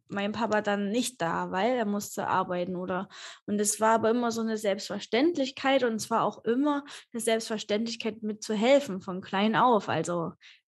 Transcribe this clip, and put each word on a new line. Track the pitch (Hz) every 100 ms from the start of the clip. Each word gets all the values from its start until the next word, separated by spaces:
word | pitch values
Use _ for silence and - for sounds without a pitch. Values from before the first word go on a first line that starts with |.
| _
mein | 202 202
Papa | 214 226 208
dann | 208 202 202
nicht | 226 247 -
da, | 165 175 180
weil | 185 214 254
er | 208
musste | 202 208 - -
arbeiten, | 175 185 180 180 180
oder, | 185 180 190 - - - -
und | 202
es | 208 -
war | 220
aber | 226 220
immer | 233 240
so | 226
eine | 226 220
Selbstverständlichkeit | 214 202 - 202 - 220 311 339 262 - 277 269
und | 247
es | 220 -
war | 226
auch | 170 208
immer | - 240 285 285 285 - -
eine | 233
Selbstverständlichkeit | 226 226 226 214 - 208 226 - 226 214
mitzuhelfen, | 214 214 - 214 226 277 277 190
von | 196 185
klein | - 196 214
auf. | 220 247 226 -
Also, | 139 165 175 160 - - -